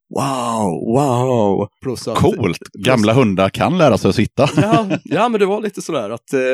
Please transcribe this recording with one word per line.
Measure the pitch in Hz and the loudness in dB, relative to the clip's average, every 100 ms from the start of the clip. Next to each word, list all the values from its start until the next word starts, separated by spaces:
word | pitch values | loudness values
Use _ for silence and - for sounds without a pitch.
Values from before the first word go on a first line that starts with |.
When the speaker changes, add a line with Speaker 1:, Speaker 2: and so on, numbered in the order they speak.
| - | -8
Speaker 1:
"Wow, | - 139 131 120 113 98 78 107 | -6 -4 -4 -4 -2 -2 -4 -2
wow." | 127 147 120 131 120 101 95 104 _ | 0 2 0 0 0 0 0 -4 _
Plus | 135 113 123 | -10 -8 -4
att | 113 | 0
Speaker 2:
Coolt. | 151 214 | 0 0
Speaker 1:
plus | 98 82 - - 120 | -2 -4 -10 -4 0
Speaker 2:
Gamla | 123 104 | 2 4
hundar | 123 113 92 95 | 4 4 2 0
kan | - 107 180 | 0 0 4
lära | 147 95 | 4 4
sig | 98 | 2
att | |
sitta. | 95 - - 139 156 | 2 0 0 0 2
Speaker 1:
Ja, | 202 226 196 151 | 2 2 0 -4
ja, | - 165 240 | -4 -2 0
men | 220 | 0
det | 190 | 0
var | 214 | -2
lite | 214 190 | -6 -8
sådär | 165 147 104 | -6 -6 -6
att, | 117 - | -8 -4
eh, | 135 127 | -2 0